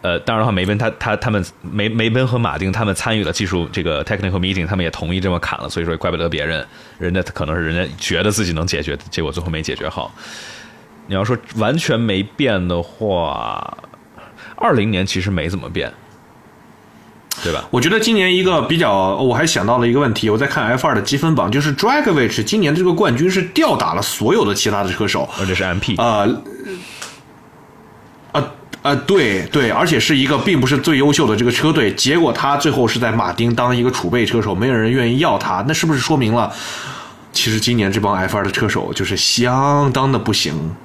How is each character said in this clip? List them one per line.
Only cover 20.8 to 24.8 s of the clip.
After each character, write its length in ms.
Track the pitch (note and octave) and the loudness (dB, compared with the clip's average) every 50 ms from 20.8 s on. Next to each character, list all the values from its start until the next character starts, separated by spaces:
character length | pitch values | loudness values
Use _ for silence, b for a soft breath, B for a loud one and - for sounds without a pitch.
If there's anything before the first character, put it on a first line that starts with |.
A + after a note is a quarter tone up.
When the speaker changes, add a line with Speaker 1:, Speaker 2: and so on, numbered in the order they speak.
| - | 2
Speaker 2:
二 60 | D#3+ C3 | 2 0
的 60 | G3+ | 0
积 160 | - - C#3+ | 0 0 -2
分 160 | C3+ D#3 D#3+ D#3 | 0 2 2 2
榜， 160 | B2 F2+ F#2 | 2 2 2
就 80 | A2 C#3+ | 2 2
是 160 | C#3+ D#3 C#3 | 0 0 0
Dragovic 680 | - - A3+ C4+ D4+ C#4+ A#3+ F3 C#3+ A#2+ - - - G#2 | 0 2 2 2 2 2 2 4 4 2 2 0 -2 -2
今 180 | - G#3 A3 | 0 0 2
年 100 | F#3+ C#3+ | 2 2
的 60 | D3+ | 2
这 60 | E3+ F#3 | 2 2
个 80 | F3+ E3 | 2 2
冠 220 | E3+ G#3 D#3+ A#2+ | 4 2 2 2
军 120 | A#2 D#3+ F#3 | 2 2 2
是 120 | F#3 G3 | 2 0
吊 340 | F3 - - D#4 E4 C#4+ C#3+ | -2 0 0 2 2 2 2
打 180 | - G2+ - E2 | 0 0 -2 -2
了 80 | F#2+ | -2
所 320 | G#2 - - - G#2 A#2 F3+ | -4 -4 -4 -2 2 2 4
有 120 | A3+ - | 4 2
的 80 | G2+ G2+ | 2 0
其 160 | - - A2 | 0 0 0
他 140 | G2+ G2+ | 0 0